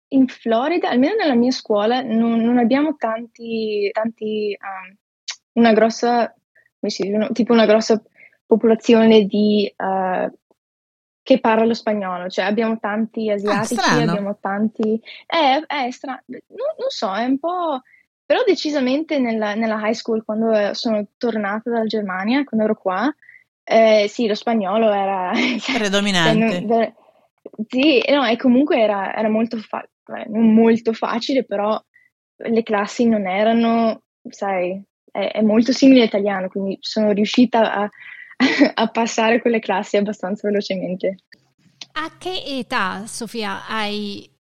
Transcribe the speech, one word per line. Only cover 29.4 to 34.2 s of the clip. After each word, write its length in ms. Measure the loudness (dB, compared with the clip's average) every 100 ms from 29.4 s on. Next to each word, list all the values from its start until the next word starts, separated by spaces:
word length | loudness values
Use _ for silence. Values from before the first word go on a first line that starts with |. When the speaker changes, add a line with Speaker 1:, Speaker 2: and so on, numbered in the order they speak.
| -2 -6
Speaker 1:
fa-, 300 | -10 -10 -12 _ -16 -14
eh, 100 | -8
non 240 | 2 4
molto 400 | 6 6 4 0
facile, 500 | -4 -4 -4 -2 -2 -2
però 340 | -4 -2 -4 -6 _ _ _ _ _
le 220 | -2 -2
classi 440 | 0 -2 -2 0 2
non 200 | 2 0
erano, 720 | 0 2 2 2 2 0 -2 _ _